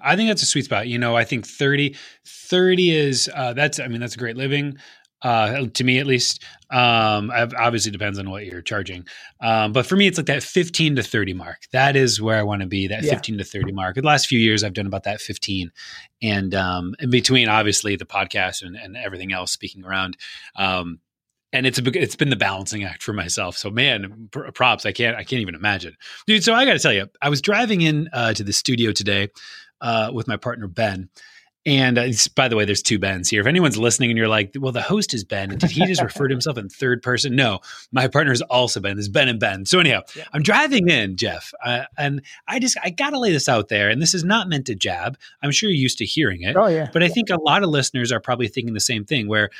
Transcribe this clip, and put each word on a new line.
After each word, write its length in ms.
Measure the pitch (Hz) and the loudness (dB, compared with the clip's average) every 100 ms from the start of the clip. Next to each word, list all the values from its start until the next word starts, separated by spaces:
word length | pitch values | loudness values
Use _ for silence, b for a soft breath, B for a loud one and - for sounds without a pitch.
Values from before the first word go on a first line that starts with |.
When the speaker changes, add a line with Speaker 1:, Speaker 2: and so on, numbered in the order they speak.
Speaker 1:
I 120 | 139 185 | 0 2
think 140 | 226 | 2
that's 140 | 208 | 2
a 20 | 143 | 0
sweet 200 | 147 - | -2 0
spot. 220 | 101 120 | -2 -2
You 120 | 120 | -2
know, 160 | 120 117 | 2 2
I 80 | |
think 240 | 117 127 - | 2 -4 -6
thirty, 480 | - 139 143 143 139 B B - | -2 0 0 -2 -6 B B -20
thirty 640 | - - 180 185 185 175 | -18 -2 2 4 4 4
is, 360 | 156 143 127 - | 4 2 0 -2
uh, 200 | 143 127 | -4 -4
that's, 260 | 123 147 147 | 0 -2 -2
I 80 | 127 | -6
mean, 140 | 117 | -6
that's 120 | 120 | -6
a 60 | 117 | -6
great 180 | 120 120 | -8 -4
living, 400 | 135 143 143 135 B B B - | -2 -2 -2 -8 B B B -6
uh, 420 | 123 113 107 135 120 | 0 2 2 0 -4
to 100 | - | 0
me 140 | 127 127 | 2 2
at 80 | 139 | 4
least. 380 | 127 - - B B - | 2 2 -4 B B -2
Um, 600 | 127 123 113 107 104 107 | 4 4 6 4 2 0
ob-, 240 | 120 117 120 | 0 0 2
obviously 360 | 117 113 107 | 0 0 -4
depends 260 | 101 104 98 | -4 -6 -6
on 140 | 95 | -8
what 160 | 98 98 | -10 -10
you're 160 | 90 | -10
charging. 420 | - 104 90 90 87 B B B | -6 -6 -6 -12 -16 B B B
Um, 340 | 117 110 107 | 0 2 2
but 120 | 127 120 | 0 2
for 100 | 190 | 4
me, 120 | 196 | 4
it's 100 | 170 | 2
like 80 | 135 | -2
that 160 | 139 | -2
fifteen 540 | - 185 170 170 156 135 | 0 0 0 0 2 2
to 80 | |
thirty 300 | 107 117 95 | 0 -2 -2
mark. 280 | 90 82 - - | -6 -10 -16 -4
That 240 | 127 139 135 | 2 4 4
is 240 | 127 107 | 2 2
where 180 | 110 110 | 2 2
I 40 | |
wanna 220 | 104 101 92 | 0 -2 -2
be, 220 | 98 95 | -2 -2
that 160 | 110 | -2
Speaker 2:
Yeah. 80 | 147 | 0
Speaker 1:
fifteen 260 | 131 - 104 | -2 -2 -6
to 60 | |
thirty 280 | 95 101 95 | -6 -4 -4
mark. 240 | 98 92 110 | -4 -4 -2
The 60 | |
last 240 | 151 143 - | 2 2 4
few 140 | 120 | 4
years 240 | 110 107 | 4 4
I've 100 | 104 | 0
done 140 | 92 101 | -4 -4
about 160 | 98 | -4
that 180 | 101 107 | -6 -6
fifteen. 500 | - 98 - 95 87 B B B B - | -8 -8 -6 -6 -6 B B B B -4
And, 340 | 110 101 95 95 | 0 0 0 0
um, 400 | 92 90 90 113 | 0 -2 -6 -4
in 100 | 123 | 2
between, 360 | 123 - 131 113 | 2 4 4 4
obviously, 480 | 110 107 98 107 95 | 4 2 0 -2 -4
the 100 | - | -4
podcast 580 | 98 95 104 92 - | -4 -2 -2 -2 -4
and, 120 | 92 107 | -12 -16
and 220 | 98 113 | -16 -12
everything 360 | 104 92 92 | -12 -10 -6
else, 180 | 92 90 | -6 -6
speaking 320 | - 104 98 92 | -8 -10 -14 -8
around, 320 | 95 92 - B B B - | -4 -4 -8 B B B -6
um, 440 | 95 92 87 82 _ _ _ _ - | -2 -2 -6 -12 _ _ _ _ -6
and 160 | 131 131 | 0 0
it's 100 | 123 | 0
a 60 | |
big, 120 | 127 - | -2 0
it's 200 | - - | -2 0
been 140 | 147 | 0
the 40 | 113 | 0
balancing 480 | 98 95 95 107 | -2 -4 -6 -8
act 200 | 95 - | -8 -8
for 100 | - | -8
myself. 420 | 104 85 - 90 - | -6 -4 -4 -4 -6
So 120 | 101 | -6
man, 600 | 110 139 107 98 110 110 | 0 2 0 -4 -12 -14
pr-, 180 | 147 - | -12 -10
props. 340 | - 127 107 107 | 2 2 2 -2
I 60 | |
can't, 240 | 98 120 117 | 0 -2 -2
I 80 | |
can't 180 | - 127 | -4 -4
even 120 | 95 | -4
imagine, 420 | 82 104 95 87 - B B - | -2 -2 -2 -6 -16 B B 2
dude. 180 | 214 | 2
So 100 | 170 226 | 4 4
I 100 | 269 | 4
gotta 140 | - | 4
tell 140 | 147 | 4
you, 140 | 101 101 - | 2 -2 -4
I 80 | 143 | -2
was 120 | 143 | 0
driving 400 | 202 208 233 185 | 0 0 2 2
in, 280 | 160 151 165 | 2 2 -2
uh, 200 | 127 113 | -2 0
to 100 | 110 | 0
the 100 | 101 | -2
studio 380 | - - 120 113 | -2 0 2 2
today, 380 | 101 101 98 101 B B B B - | 0 0 0 -2 B B B B -10
uh, 280 | 120 113 110 | -2 0 0
with 160 | 123 120 | -4 -4
my 100 | 104 | -4
partner, 280 | 123 120 98 | -4 -8 -8
Ben. 420 | 87 107 95 95 B B B B _ 151 | -2 -2 -2 -10 B B B B _ 0
And, 320 | 135 127 120 | 4 4 2
uh, 40 | |
it's, 260 | 120 110 - | 2 0 2
by 220 | - 131 | 2 2
the 80 | 110 | 2
way, 80 | 101 | 2
there's 160 | 101 | 0
two 180 | - 107 | 0 0
Bens 300 | 98 92 90 | 0 -2 0
here. 100 | 107 | 2
If 80 | 113 | 4
anyone's 300 | 180 156 107 | 4 2 2
listening 320 | 120 113 120 | 0 2 2
and 60 | 113 | 2
you're 100 | 110 | 2
like, 240 | 107 101 139 | 2 0 -4
"Well, 140 | 135 | -4
the 80 | 120 | -4
host 320 | - 214 196 | 0 0 0
is 100 | 117 | -4
Ben, 260 | 98 101 98 | -6 -6 -6
and 120 | 101 | -2
did 100 | 175 | 0
he 140 | 160 180 | 2 2
just 160 | 175 | 2
refer 260 | 110 - 135 | -2 -2 -2
to 60 | |
himself 240 | 127 156 120 | 0 -4 -6
in 100 | 98 | -10
third 340 | - 131 120 | -4 0 0
person?" 360 | 123 123 139 127 | 0 -2 0 2
No, 240 | 123 95 B B B | 2 0 B B B
my 160 | 135 131 | 0 2
partner 240 | 143 143 | 2 2
is 80 | 120 | 0
also 400 | - 123 120 - | 2 2 2 0
Ben. 160 | 98 101 | -4 -4
There's 100 | 101 | -2
Ben 220 | 147 131 | 2 2
and 100 | 113 | 2
Ben. 260 | 107 95 95 | -2 -2 0
So 140 | 185 | 4
anyhow, 220 | 160 101 - | 4 2 -2
Speaker 2:
Yeah. 120 | B B | B B
Speaker 1:
I'm 80 | 151 | -2
driving 460 | 151 214 269 254 175 | 2 4 4 2 4
in, 260 | 139 101 92 | 2 0 -2
Jeff, 380 | 104 85 - - | -4 -4 -12 -10
uh, 220 | 123 123 139 - | -6 -4 -6 -6
and 240 | 143 143 B B - | -4 -4 B B -6
I 100 | 240 | -2
just, 160 | 247 - | 0 -2
I 60 | 180 | -4
gotta 280 | 170 277 285 | -4 -2 0
lay 140 | 226 | 2
this 160 | 147 143 | 2 2
out 220 | 117 104 | 2 2
there. 200 | 104 101 | 2 2
And 120 | 120 | 2
this 120 | 165 | 2
is 120 | 185 175 | 0 0
not 240 | 220 185 | 0 0
meant 160 | 147 135 | -4 -4
to 100 | 98 | -4
jab. 420 | 101 85 90 135 B B | -4 -4 -6 -8 B B
I'm 100 | 143 | -2
sure 180 | 135 214 | 0 2
you're 80 | 156 | 2
used 220 | 131 - | 2 0
to 60 | 113 | -2
hearing 360 | 160 127 87 | 0 0 0
it. 160 | 92 180 | 0 2
Speaker 2:
Oh, 100 | 214 | 4
yeah. 220 | 160 143 | 2 0
Speaker 1:
But 100 | 165 | 2
I 40 | 170 | 2
Speaker 2:
Yeah. 80 | |
Speaker 1:
think 160 | 247 202 | 2 0
a 100 | 175 | 0
lot 240 | 156 180 | 2 4
of 60 | 185 | 4
listeners 420 | 143 - 127 120 | 2 0 -2 -2
are 80 | 117 | -2
probably 300 | - 123 117 | -2 -2 -2
thinking 240 | 131 117 | -2 -4
the 80 | 107 | -2
same 240 | - 113 104 | -2 -2 -2
thing 240 | 143 104 | -2 0
where, 200 | 107 104 | 2 0